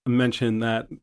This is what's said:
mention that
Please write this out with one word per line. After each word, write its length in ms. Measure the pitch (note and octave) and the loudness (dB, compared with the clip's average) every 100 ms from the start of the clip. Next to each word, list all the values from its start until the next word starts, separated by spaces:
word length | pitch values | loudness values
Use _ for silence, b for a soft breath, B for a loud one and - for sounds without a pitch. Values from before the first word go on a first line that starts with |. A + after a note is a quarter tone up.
| C3 | 0
mention 520 | B2 B2 - A#2 A2 | 2 2 0 -2 0
that 280 | A2+ A2+ - - | 0 -2 -4 -18